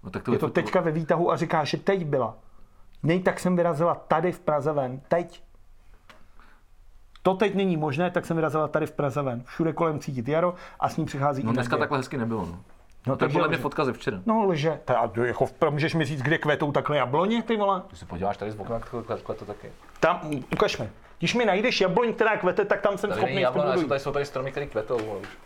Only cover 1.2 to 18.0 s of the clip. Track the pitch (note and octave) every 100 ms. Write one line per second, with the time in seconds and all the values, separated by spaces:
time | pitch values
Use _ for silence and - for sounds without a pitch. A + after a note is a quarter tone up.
1.2 | F3 D3 E3 E3 C#3+ - - G3 D#3 C#3
2.2 | A2+ - - - - - - - C#3+ F3+
3.2 | F#3 F3+ F3+ F3+ F3 D3+ E3+ D3+ - D#3+
4.2 | F3 E3+ - D3+ C#3 D3 C3 C3 - E3+
5.2 | E3+ - - - - - - - - -
6.2 | - - - - - - - - - -
7.2 | F3+ F#3+ G#3 F3+ F#3+ E3 D3+ C3+ F3+ F3
8.2 | - E3 D#3 D3+ D3+ D#3 D3+ - C#3+ B2+
9.2 | C#3 A#2+ A#2+ - E3 D#3 E3 D3+ - C3
10.2 | A#2+ D3+ F3 F3 - - C#3 - D3+ C#3+
11.2 | C#3+ C3+ A2 B2 A#2+ D3+ D3 C#3+ B2 C#3+
12.2 | A2+ A2+ F2 F2 - - - - - C3
13.2 | D#3+ D#3 D#3+ D#3+ C#3 - C#3 A2 - G2
14.2 | G#3 A3 G3 E3 D#3 D3 - B2 A#2 G#2
15.2 | B2 A2+ C3 - E3 D3 D3+ E3 D3 D3+
16.2 | B2+ D#3+ D3+ D3 D3+ C#3+ C3 D3 B2 C#3+
17.2 | F#3+ A#3 A3+ A3+ G3 F#3+ F#3 -